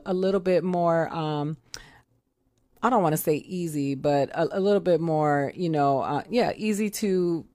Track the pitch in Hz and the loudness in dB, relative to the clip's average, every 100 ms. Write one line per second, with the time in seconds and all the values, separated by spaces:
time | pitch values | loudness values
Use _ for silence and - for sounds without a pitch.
0 | - 180 185 196 185 175 180 180 170 165 | -2 -2 0 0 2 2 2 0 2 2
1 | 160 165 156 151 147 156 _ - - - | 0 -4 -4 -2 -4 -6 _ -20 -20 -20
2 | _ _ _ _ _ _ _ _ - 247 | _ _ _ _ _ _ _ _ 0 2
3 | 170 156 - 151 - 180 170 151 139 135 | 2 2 0 -2 -4 -6 -4 -2 -2 -2
4 | 147 143 135 - 160 196 196 202 175 165 | 0 2 0 -2 -2 0 2 2 2 2
5 | 165 156 151 143 139 - 175 156 139 135 | 2 0 2 2 0 -2 -2 2 2 2
6 | 90 143 - 233 180 - 214 202 214 - | 0 -4 -2 0 0 -2 -2 -2 -2 -2
7 | 208 185 175 165 - | 0 0 0 -2 -6